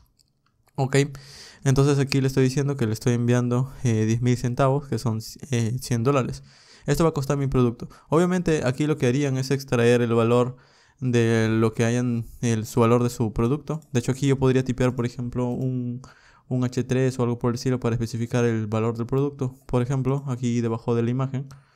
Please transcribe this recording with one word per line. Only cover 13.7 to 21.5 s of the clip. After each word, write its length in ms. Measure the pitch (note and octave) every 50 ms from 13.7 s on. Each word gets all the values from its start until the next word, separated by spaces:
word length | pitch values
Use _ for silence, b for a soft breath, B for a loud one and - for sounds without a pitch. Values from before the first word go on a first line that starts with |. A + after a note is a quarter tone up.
| D3+ D#3 - _
De 60 | - B2
hecho 140 | - -
aquí 160 | D3 C#3 D3 C#3
yo 100 | C3+ C3+
podría 260 | C3+ C3 B2+ C3 B2+
tipear, 300 | C3 A#2+ B2 B2+ B2+ B2
por 100 | B2+ A#2+
ejemplo, 420 | B2 - - A#2+ A#2+ - B2 B2
un 540 | B2 B2 B2 C3 C3 B2+ B2+ B2 B2 A#2+ B2+ C3 B B B B B B B B _
un 160 | C3 B2+ B2+
H 200 | A#2+ - B2 A#2+
tres 340 | B2 B2 B2+ C3 C3 B2 -
o 40 |
algo 160 | B2 A#2 A#2+ A#2
por 120 | - B2
el 40 | A#2
estilo 240 | B2+ - C3 B2+ B2+
para 140 | - A#2 A2+
especificar 500 | A2+ A#2 A2+ - A2+ A#2 A2+ - B2 A#2+
el 220 | A#2+ A2+ A2 A2
valor 300 | G#2 A2+ A2 A2 A#2 A#2
del 100 | A2+ A#2
producto. 480 | A#2+ C3+ C3+ C#3+ C#3+ C#3+ C#3 C3 B2+ B2+ - _
Por 160 | - - B2
ejemplo, 420 | B2 B2 C#3+ C3 B2+ C3 C3+ C#3 C#3
aquí 340 | C#3 B2 A#2 A#2+ A#2+ A#2 A#2+
debajo 340 | A2+ A2+ A2+ A2+ - B2 A#2
de 80 | A#2
la 80 | A#2 A#2
imagen 380 | B2 C3 C3+ C3 C3 B2+ C#3 -